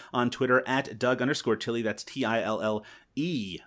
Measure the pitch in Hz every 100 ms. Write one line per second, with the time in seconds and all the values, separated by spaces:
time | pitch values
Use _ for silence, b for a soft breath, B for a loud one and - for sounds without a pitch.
0 | B 123 120 - 127 127 127 131 131 110
1 | 127 127 131 - 120 107 - 117 110 104
2 | - 135 110 113 98 107 107 107 b b
3 | b 135 170 143 95 82